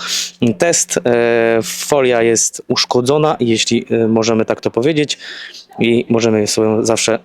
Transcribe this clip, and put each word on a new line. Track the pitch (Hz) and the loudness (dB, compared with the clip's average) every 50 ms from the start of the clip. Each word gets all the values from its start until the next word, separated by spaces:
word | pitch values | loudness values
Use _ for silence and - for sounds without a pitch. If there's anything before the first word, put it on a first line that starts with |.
| - - - - - - - _ 127 117 110 - | -6 -6 -6 -6 -6 -8 -6 _ -2 -2 0 0
test. | 170 170 170 - - - - - - | 0 0 0 0 -2 -4 -4 -2 0
E, | 123 120 117 120 120 117 117 113 113 117 113 107 | 0 2 2 2 2 2 2 2 2 2 0 0
folia | - - - - - 151 143 131 127 123 117 113 | -4 -6 -10 -4 -2 0 2 2 2 2 2 2
jest | 117 113 107 - - - - - - | 2 2 2 0 -2 -6 -8 -6 -4
uszkodzona, | 127 - - - - 123 123 123 143 151 151 151 160 - | -2 -2 -2 0 0 0 2 2 2 2 2 2 0 0
jeśli, | 123 117 113 107 - - 117 117 - - | 0 0 0 0 0 0 0 -2 0 0
e, | 120 113 113 | 0 0 2
możemy | 110 110 113 110 113 113 110 113 | 2 2 2 2 2 2 0 0
tak | - 110 - | 0 -2 -2
to | - 107 | -4 -4
powiedzieć, | - 117 120 151 165 147 147 - - - - - - - - - - - - - - - | -2 0 0 0 0 0 -2 -2 -4 -8 -12 -14 -16 -16 -16 -18 -18 -20 -20 -16 -6 -2
i | 117 117 117 120 123 - | 0 2 2 2 2 0
możemy | 120 117 113 117 110 107 104 | 0 0 2 2 2 2 0
sobie | 104 - 113 110 110 | 0 0 0 2 2
ją | 110 110 117 | 2 2 2
zawsze | 113 113 107 - - 110 - | 0 0 0 0 -2 -2 -2